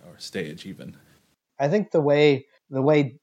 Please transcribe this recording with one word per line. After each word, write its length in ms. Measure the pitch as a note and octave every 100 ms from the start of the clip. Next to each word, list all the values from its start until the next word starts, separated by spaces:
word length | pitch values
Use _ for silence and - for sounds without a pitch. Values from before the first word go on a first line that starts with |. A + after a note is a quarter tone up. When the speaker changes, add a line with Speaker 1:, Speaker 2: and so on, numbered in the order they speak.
| F2
Speaker 1:
or 120 | -
stage 480 | - G2+ E2 F2 F#2+
even. 300 | - - - _ _ _ _ _ -
Speaker 2:
I 100 | C#3+
think 200 | G3+ G3
the 100 | E3+
way, 440 | D3 D3 D3+ C#3 - _ -
the 120 | C3+
way 360 | C3+ D3+ C#3+ -